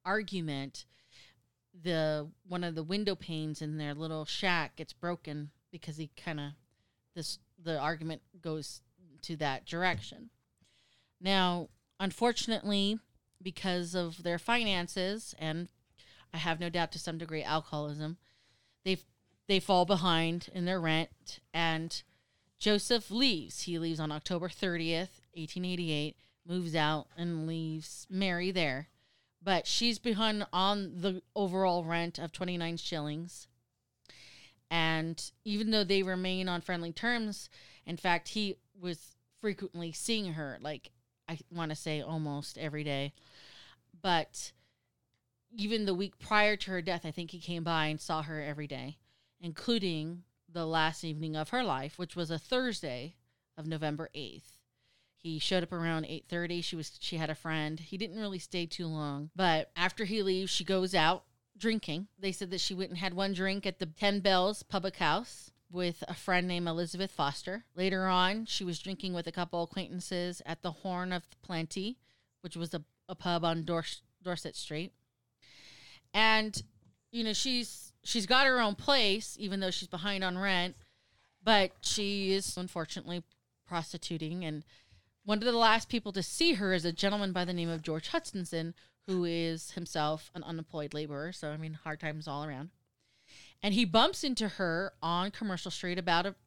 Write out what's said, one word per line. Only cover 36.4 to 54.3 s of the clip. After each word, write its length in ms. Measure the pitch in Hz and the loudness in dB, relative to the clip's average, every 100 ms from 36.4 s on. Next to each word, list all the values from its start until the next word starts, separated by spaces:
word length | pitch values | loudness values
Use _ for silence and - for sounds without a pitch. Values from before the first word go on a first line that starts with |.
| 185 | 0
on 100 | 175 | -2
friendly 320 | - 175 170 | -2 -4 -4
terms, 560 | 160 233 240 214 196 - - - - - | -4 0 0 -2 -6 -12 -20 -20 -16 -8
in 100 | 170 | -2
fact, 320 | 185 170 - | 2 2 2
he 280 | 220 208 - _ 202 | -2 -2 -4 _ -10
was 380 | 180 165 - _ _ _ | -8 -8 -12 _ _ _
frequently 500 | 214 196 190 170 170 | -4 -2 -6 -6 -6
seeing 440 | - - 226 190 | -4 0 0 0
her, 240 | 160 143 113 | -4 -6 -6
like, 300 | 143 143 - _ _ _ - | -8 -8 -12 _ _ _ -10
I 80 | 160 - | -10 -8
wanna 240 | 170 160 | -4 -4
say 280 | 156 170 151 | -4 -4 -4
almost 560 | 123 160 151 143 - - | -2 -2 -2 -4 -6 -6
every 260 | 151 151 | -6 -4
day. 300 | 147 139 143 - - - - - - - _ 170 | -2 -2 -2 -6 -20 -20 -20 -20 -20 -20 _ -4
But 500 | 190 170 - - - - _ _ _ _ _ _ _ _ _ 233 | 2 2 2 -8 -12 -14 _ _ _ _ _ _ _ _ _ -6
even 300 | 208 220 202 | 0 0 2
the 80 | |
week 240 | 180 196 - | 0 -2 -6
prior 380 | - 208 208 208 | 2 6 6 4
to 140 | - | 0
her 100 | 185 | -2
death, 240 | 170 175 160 | 0 -2 -4
I 40 | |
think 200 | 165 170 | -6 -8
he 100 | 175 | -8
came 240 | 165 175 | -6 -2
by 220 | 165 165 156 | 2 2 2
and 120 | 156 | 0
saw 220 | - 156 | 0 -2
her 220 | 151 156 | -2 -4
every 240 | 147 147 147 | -6 -6 -6
day, 320 | 135 127 - _ _ _ _ | -8 -10 -12 _ _ _ _
including 840 | 170 156 - 233 190 160 156 175 - _ _ | -10 -6 -2 0 0 -2 -4 -8 -14 _ _
the 140 | 170 160 | -6 0
last 380 | 160 156 156 | 4 4 2
evening 320 | 165 151 160 156 | -6 -4 -4 -2
of 140 | 156 | -2
her 120 | 254 | 0
life, 340 | 226 135 147 - | 2 0 -2 -8
which 200 | 180 175 | -8 -4
was 120 | 160 | -4
a 100 | 165 | -4
Thursday 760 | - 254 254 202 147 123 151 - _ _ _ - | 0 0 0 -2 -4 -6 -8 -14 _ _ _ -10
of 120 | 156 | -6
November 420 | 156 156 151 160 | -2 -2 -2 -6
eighth. 440 | 147 123 | -8 -10